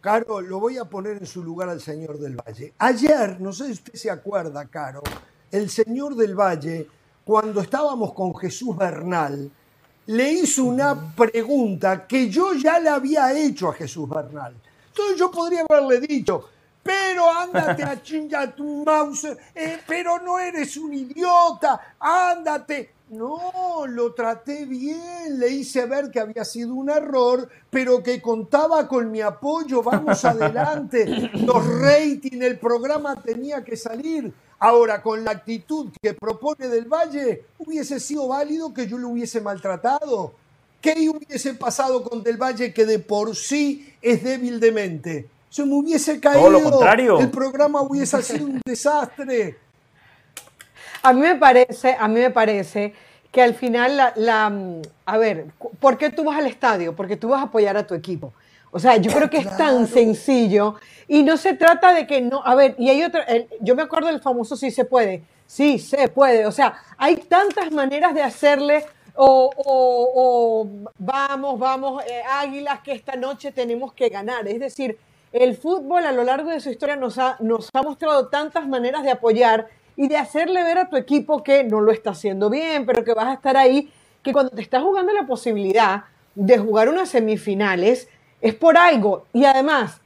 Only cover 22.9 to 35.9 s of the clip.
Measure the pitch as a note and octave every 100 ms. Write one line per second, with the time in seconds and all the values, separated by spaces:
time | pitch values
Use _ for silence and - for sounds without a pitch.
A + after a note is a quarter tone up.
22.9 | _ _ A3 A#3 D#4 F4+ F4+ F#4 E4 C#4
23.9 | A#3+ A#3 A#3 A3+ A3+ A3+ C#4+ C#4+ B3+ C#4
24.9 | E4 E4+ F4 E4 C#4 B3 C4+ C4 C4 A#3+
25.9 | C4+ C#4+ A#3+ G#3+ A3 G#3+ A3+ A#3 B3+ C4+
26.9 | D4+ D4 C4+ B3 B3+ B3 - _ C4 B3+
27.9 | B3 F#3+ B3 A3+ A3+ G#3+ C#4+ D#4+ E4 C#4
28.9 | B3+ A#3 A3 G#3+ - C#4 D#4+ D4+ B3+ A#3
29.9 | G#3 D4+ G3 A#3+ A3+ - A#3+ C#4+ D4+ C#4+
30.9 | B3 G#3 A#3+ A#3+ - A#3 B3 - A#3+ C4+
31.9 | D4 D#4 C#4 C4 B3 B3+ B3 A#3 A#3+ C4
32.9 | D4+ D4 C4+ A#3 A3+ C4+ C#4+ A#3+ A3+ A#3
33.9 | A3+ D4+ D#4+ A#3 - _ _ G#3 A#3+ A#3
34.9 | G#3 A3 A3 A3+ G#3 - A3+ - D#4 B3